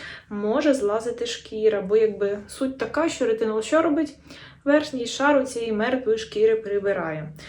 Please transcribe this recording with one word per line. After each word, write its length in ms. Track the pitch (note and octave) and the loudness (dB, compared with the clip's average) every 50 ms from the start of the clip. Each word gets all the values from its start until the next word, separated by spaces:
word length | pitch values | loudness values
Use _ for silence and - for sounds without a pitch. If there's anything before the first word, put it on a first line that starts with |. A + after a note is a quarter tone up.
| - - - - - - | -16 -16 -16 -18 -14 -10
може 460 | G#3 G3+ G3+ G#3 A3+ D4 D4+ D4 B3+ | -8 -4 -2 0 0 2 2 2 2
злазити 520 | - G3+ G3+ G#3 A3+ A#3 A#3+ A#3 - A#3+ | 2 2 0 0 -2 -2 -4 -6 -6 -6
шкіра. 540 | A#3+ - - - - A3 G#3+ G#3+ A3 G#3 G3 | -6 -8 -8 -12 -10 -4 0 2 2 2 2
Бо 160 | F#3 F#3 G#3+ | 0 2 2
якби 420 | A3+ A3 G#3+ G3+ G3 G3+ G3 G3+ G#3 - - | 4 4 2 2 0 -2 -2 -2 -4 -8 -12
суть 300 | - - C4+ C4 C4 - | -8 -6 -4 -4 -4 -4
така, 300 | A#3+ - - D4 E4 E4 | -6 -4 0 0 0 0
що 180 | - - C4 | 0 0 0
ретинол 360 | A3+ A3 A3 A3+ A3 G#3+ A3 A3 | 0 0 0 0 -2 -2 -2 -2
що 200 | - D4+ D#4+ E4 | 2 2 2 4
робить? 360 | E4+ C#4+ E4 D4+ - - - - - - - - - - - - | 4 2 2 0 -2 -4 -12 -20 -20 -20 -20 -20 -20 -18 -6 0
Верхній 400 | C#4+ D4 D4+ - - C4+ B3 A#3 | 4 4 4 4 0 -4 -6 -6
шар 300 | A3+ - - C4+ D4 D4 | -6 -2 0 2 4 4
у 80 | C4+ B3+ | 4 2
цієї 280 | - - A#3 A#3 A#3 G#3+ | 0 -4 -4 -4 -2 -2
мертвої 460 | G#3 A3 B3 B3+ C4 - G#3+ A3+ A3 | 0 0 0 0 0 0 0 0 0
шкіри 380 | - - - G#3 A3 A3 A3 | -2 -4 0 4 4 4 4
прибирає. 760 | A3 - G3+ G3+ G3+ G3 G3+ G3 F#3 E3 D#3+ D#3 D#3 D3+ D3+ - - - | 2 0 -2 -2 0 0 0 0 0 -2 -4 -6 -6 -8 -10 -14 -16 -18